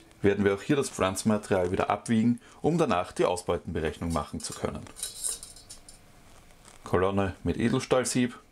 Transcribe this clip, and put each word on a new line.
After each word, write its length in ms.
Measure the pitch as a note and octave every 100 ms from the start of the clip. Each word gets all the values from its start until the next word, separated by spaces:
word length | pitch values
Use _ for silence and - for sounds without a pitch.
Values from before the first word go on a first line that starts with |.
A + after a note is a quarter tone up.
| - -
werden 240 | G2+ G2+ G2
wir 100 | G2+
auch 60 |
hier 160 | - C#3+
das 120 | B2+
Pflanzenmaterial 840 | - F#2 G2 A2+ G#2 - G2 F2+
wieder 180 | F#2 -
abwiegen, 500 | G#2 - A2+ A2+ A#2+ - -
um 160 | - E3
danach 340 | D3+ F2+ F#2
die 140 | - F3+
Ausbeutenberechnung 880 | F2+ - F2 - E2 D#2 - E2+
machen 260 | E2 D2 -
zu 140 | -
können. 260 | - - - - - - - - - - - - - - - - - - - - - - - -
Kolonne 500 | F2+ F#2 G2 G2 F#2+
mit 140 | - -
Edelstahlsieb 840 | A#2 B2+ - B2+ A#2+ C3+ B2 - -